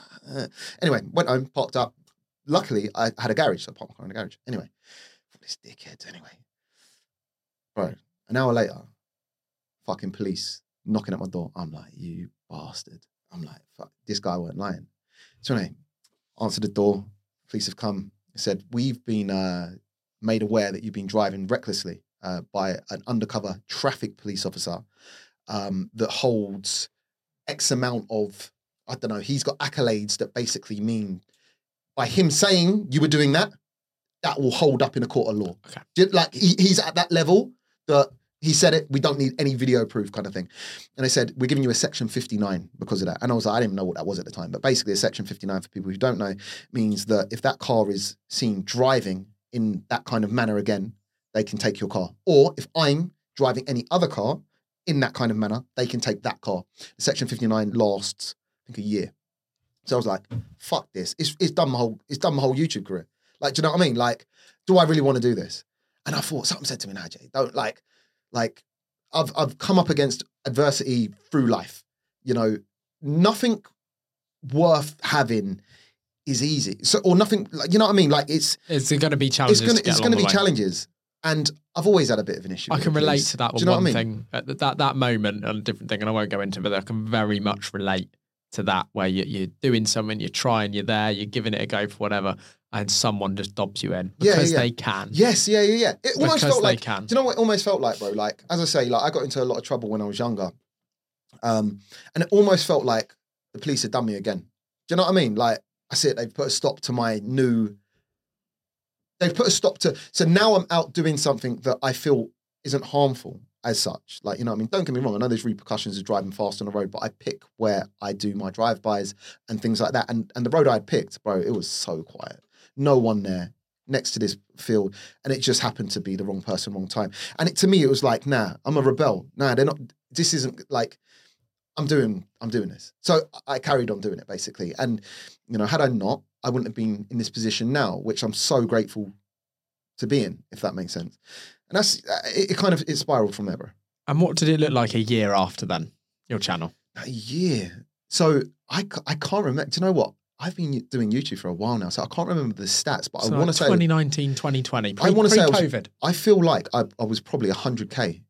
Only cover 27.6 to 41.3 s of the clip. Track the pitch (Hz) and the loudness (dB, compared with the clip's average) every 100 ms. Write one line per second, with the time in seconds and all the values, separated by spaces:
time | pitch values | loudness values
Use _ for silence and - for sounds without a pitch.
27.6 | - 131 123 120 101 110 104 98 - _ | -2 0 0 -4 -4 -4 -4 -6 -20 _
28.6 | _ _ - 127 117 104 104 139 - - | _ _ -14 -8 -6 -6 -4 -4 -2 -4
29.6 | 143 - 120 107 104 - 107 - 117 - | -4 0 0 0 -2 -6 -6 -6 -4 -6
30.6 | - 104 110 113 104 92 _ _ _ _ | -8 -4 -2 -2 -4 -8 _ _ _ _
31.6 | _ _ _ - 120 190 170 143 202 185 | _ _ _ -4 -2 4 4 4 4 6
32.6 | 175 214 202 139 151 151 147 151 208 - | 4 2 0 2 2 4 4 2 0 -4
33.6 | _ _ _ _ _ _ 156 - 131 - | _ _ _ _ _ _ -6 0 0 2
34.6 | 151 123 127 135 120 135 113 107 92 87 | 2 4 0 0 -2 0 0 -2 -6 -10
35.6 | - - - - 190 190 156 127 185 156 | -18 -20 -8 2 4 4 2 2 4 6
36.6 | 190 180 165 175 180 165 156 190 262 - | 6 4 2 -2 0 2 4 4 4 -8
37.6 | _ _ - 143 139 - _ _ 156 151 | _ _ 2 4 4 -2 _ _ 0 4
38.6 | 175 156 151 135 147 139 135 127 143 127 | 4 4 0 0 0 0 -2 0 -2 0
39.6 | 127 123 110 113 101 107 98 98 90 - | 2 2 2 -4 -6 -6 -8 -8 -10 -14
40.6 | - - - - 131 139 120 | -16 -16 -18 -6 0 0 0